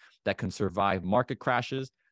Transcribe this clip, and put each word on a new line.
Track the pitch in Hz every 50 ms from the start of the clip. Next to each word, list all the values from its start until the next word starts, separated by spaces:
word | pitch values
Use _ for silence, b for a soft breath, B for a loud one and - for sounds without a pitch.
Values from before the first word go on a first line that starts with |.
| b b b b -
that | 208 - -
can | - 95
survive | - - 104 95 87 98 98 98 95 95 90
market | 92 101 123 127 - 127 -
crashes, | - 135 123 120 120 - 135 135 135 - _ _ _ _